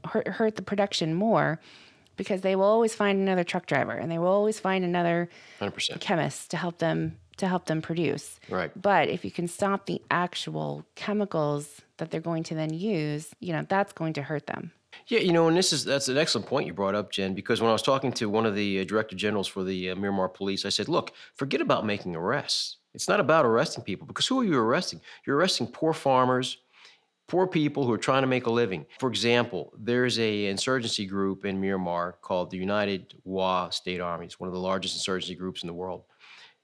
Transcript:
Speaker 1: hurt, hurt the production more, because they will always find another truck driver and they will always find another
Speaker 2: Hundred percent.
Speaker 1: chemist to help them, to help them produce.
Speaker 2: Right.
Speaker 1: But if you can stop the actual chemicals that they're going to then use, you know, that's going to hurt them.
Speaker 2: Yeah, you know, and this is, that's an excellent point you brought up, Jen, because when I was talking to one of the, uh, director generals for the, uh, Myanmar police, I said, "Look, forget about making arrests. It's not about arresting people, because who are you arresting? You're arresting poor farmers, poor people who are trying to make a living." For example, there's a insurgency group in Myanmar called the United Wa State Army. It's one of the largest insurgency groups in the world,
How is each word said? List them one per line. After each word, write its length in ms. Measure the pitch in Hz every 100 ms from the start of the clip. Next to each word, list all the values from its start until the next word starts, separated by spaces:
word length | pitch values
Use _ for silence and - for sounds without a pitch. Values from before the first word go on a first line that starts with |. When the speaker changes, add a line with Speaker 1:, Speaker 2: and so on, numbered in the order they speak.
| -
Speaker 1:
hurt, 200 | 220 -
hurt 300 | 190 220 220
the 60 |
production 520 | 190 202 202 - 160
more, 460 | 165 220 180 147 160 - - - _ _ -
because 240 | 196 190
they 120 | 190
will 120 | 190 196
always 280 | 226 226
find 240 | - 202 196
another 260 | 196 185
truck 200 | 175 180
driver 280 | - 139 -
and 200 | 113 156
they 60 | 165
will 100 | 175
always 320 | 202 214 214
find 240 | 190 190
another 460 | 180 175 170 170 170 - - -
Speaker 2:
Hundred 120 | 202
percent. 320 | - - -
Speaker 1:
chemist 480 | - 175 143 - -
to 80 | 165
help 180 | 175 165
them, 400 | 165 165 160 160 _ -
to 100 | 190
help 160 | 180
them 160 | - 160
produce. 580 | 156 170 160 - - - -
Speaker 2:
Right. 200 | 92 - -
Speaker 1:
But 280 | 202 190 147
if 160 | 180
you 60 | 196
can 180 | - 175
stop 380 | - 202 196 -
the 160 | 170 -
actual 720 | 170 180 - - 156 151 143 - -
chemicals 840 | - 208 196 160 147 147 147 - - -
that 140 | 160
they're 100 | 165
going 220 | 165 165
to 100 | 160
then 200 | 156 156
use, 560 | 160 208 170 151 147 156 -
you 140 | 180
know, 100 | 156 151
that's 280 | 196 202
going 180 | - 160
to 100 | 156
hurt 240 | 139 147 -
them. 260 | - 170 - _ - -
Speaker 2:
Yeah, 140 | 226
you 120 | 180
know, 160 | 170 165
and 80 | 170
this 160 | 180
is, 120 | 151
that's 240 | 117 135 131
an 80 | 131
excellent 300 | 160 120 98
point 200 | 135 185
you 60 |
brought 200 | 85 98
up, 180 | 104 101
Jen, 220 | - 95
because 260 | 95 98 110
when 80 | 113
I 40 |
was 100 | 110
talking 280 | - 107 131
to 160 | - 107
one 180 | 107 113
of 80 |
the, 260 | 101 101 95
uh, 40 |
director 300 | 92 107 107
generals 320 | 92 104 104 92
for 160 | 98
the, 280 | 92 92 90
uh, 40 |
Myanmar 380 | 92 101 98 92
police, 320 | - 98 98
I 60 | 98
said, 180 | - 104
"Look, 240 | 165 - - -
forget 260 | - 135 277
about 240 | 311 123 107
making 300 | 104 92 82
arrests. 600 | 90 135 - - - - _
It's 140 | - -
not 120 | 208
about 240 | 147 160
arresting 400 | 127 113 165 -
people, 220 | - 92 80
because 200 | - -
who 140 | 262
are 40 |
you 140 | 220 139
arresting? 420 | 110 147 - 82 - - -
You're 100 | 139
arresting 320 | 190 - 117
poor 240 | - 160
farmers, 680 | 160 139 127 127 127 127 - _ _ - - _ _ -
poor 200 | 175 185
people 380 | 180 147 147
who 80 | 123
are 60 | 107
trying 240 | - 135
to 40 | 131
make 200 | 127 120
a 40 |
living." 360 | 117 117 90 71 -
For 120 | 131
example, 640 | 104 117 120 120 90 - -
there's 400 | 113 123 123 110
a 280 | 113 104 101
insurgency 580 | 98 - 131 113 -
group 400 | 98 98 98 95
in 160 | 101 95
Myanmar 540 | 98 95 90 87 87 -
called 280 | - 92 85
the 60 | 92
United 580 | 92 104 101 95 - -
Wa 440 | 95 95 92 92 90
State 320 | - - 90
Army. 240 | 87 85 85
It's 140 | -
one 80 | 92
of 60 |
the 60 | 90
largest 360 | 92 95 95 -
insurgency 380 | - 92 87
groups 280 | 90 92 -
in 40 | 85
the 80 |
world, 300 | 85 92 87 - _ - - - _